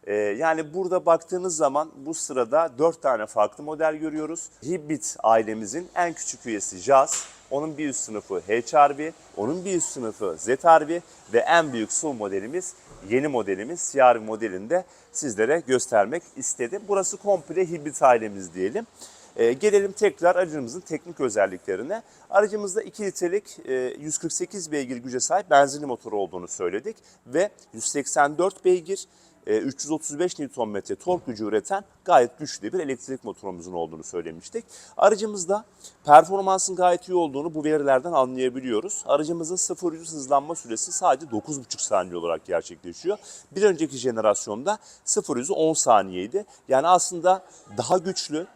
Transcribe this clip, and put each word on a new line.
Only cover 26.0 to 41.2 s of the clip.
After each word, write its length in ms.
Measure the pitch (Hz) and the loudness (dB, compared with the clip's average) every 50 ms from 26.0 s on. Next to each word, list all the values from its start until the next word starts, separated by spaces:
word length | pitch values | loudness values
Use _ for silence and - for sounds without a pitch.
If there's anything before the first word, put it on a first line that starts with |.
| - 113 | -8 -6
olduğunu 360 | 107 101 98 85 92 90 87 82 | -2 -2 -2 -2 -4 -12 -10 -10
söyledik 480 | - - 95 87 92 107 139 214 226 _ _ _ _ _ _ | -8 -4 -4 -2 -2 -4 -6 -8 -12 _ _ _ _ _ _
ve 240 | 117 127 160 196 208 _ _ _ _ | -4 -2 0 0 -2 _ _ _ _
yüz 120 | - 110 - | -14 -8 -8
seksen 540 | - - 143 131 - - 156 143 143 151 160 | -4 -4 -4 -4 -2 2 2 2 2 2 0
dört 260 | 175 196 - - - | 0 0 -2 0 2
beygir, 420 | 185 180 180 156 165 196 - - _ _ _ _ _ _ _ _ | 2 2 2 0 -8 -8 -10 -10 _ _ _ _ _ _ _ _
e, 120 | - 107 110 | 0 0 0
üç 260 | - 135 135 - - | 0 -2 -6 -8 -6
yüz 60 | 143 | -6
otuz 280 | 160 147 - - 147 147 | -6 -4 -4 -10 -4 -4
beş 200 | 175 180 - - | -4 -4 -4 -6
Newton 300 | 147 127 - 127 117 107 | -10 -8 -4 -6 -6 -4
metre 260 | 104 98 - - 101 | -4 -8 -6 -6 -10
tork 320 | _ - - 180 170 - | _ -2 -4 -4 -2 -4
gücü 180 | 135 117 101 110 | -10 -8 -6 -4
üreten 400 | 104 107 107 - - 196 196 208 _ _ _ _ | 0 0 -2 0 -2 -6 -6 -6 _ _ _ _
gayet 340 | - 175 139 123 120 - _ | 6 6 6 6 4 -2 _
güçlü 340 | 151 139 - - 98 110 | -12 -10 -10 -10 -8 -6
bir 80 | - 185 | -4 -4
elektrik 440 | 160 135 131 120 - - 135 123 - | -4 -4 -6 -8 -8 -10 -10 -10 -8
motorumuzun 480 | 110 95 - - 98 92 87 85 90 | -12 -12 -10 -12 -12 -12 -10 -12 -10
olduğunu 320 | 92 85 82 78 80 80 78 | -6 -6 -6 -6 -8 -14 -14
söylemiştik. 600 | - - 87 82 82 80 82 - - - 233 233 _ - - - - - | -10 -8 -8 -8 -8 -12 -14 -16 -12 -12 -12 -12 _ -20 -20 -20 -14 -2
Aracımızda 680 | - - 208 214 190 220 214 208 196 175 160 196 214 226 _ _ _ - - _ _ _ | 4 4 4 4 2 -4 -8 -6 -8 -4 -4 -4 -4 -6 _ _ _ -20 -20 _ _ _
performansın 720 | 147 147 156 165 170 190 196 196 190 190 185 - 190 185 | 10 10 10 10 8 -2 -2 2 0 0 0 0 -4 0
gayet 320 | 170 180 180 175 175 - 185 | 2 4 4 4 2 -2 -2
iyi 60 | 180 | 0
olduğunu 400 | 175 170 151 131 139 151 170 151 | 0 0 0 -2 -4 -6 -4 -6
bu 100 | 156 147 | -4 0
verilerden 480 | 151 156 151 143 139 131 131 131 175 | 0 0 2 4 4 4 2 2 2
anlayabiliyoruz. 920 | 170 143 131 127 127 127 127 127 120 135 127 127 110 104 - - - - - | 2 2 2 2 0 -2 -2 -2 -2 -4 -4 -2 -2 -2 -2 -4 -10 -8 0
Aracımızın 500 | - 135 143 151 151 170 170 165 156 185 | 0 2 2 2 -2 -4 -6 -6 -6 -4
sıfır 360 | 180 - - 175 - 185 170 | -4 -4 -4 -6 -4 -4 -6
yüz 200 | 156 160 165 160 | -6 -6 -14 -12
hızlanma 420 | 165 147 135 127 143 139 143 156 170 | -12 -12 -2 2 0 0 2 -2 -10
süresi 380 | - - 120 110 110 - 120 | -10 -8 -8 -6 -6 -6 -6
sadece 380 | 113 - 190 175 135 131 | -6 -2 2 2 2 0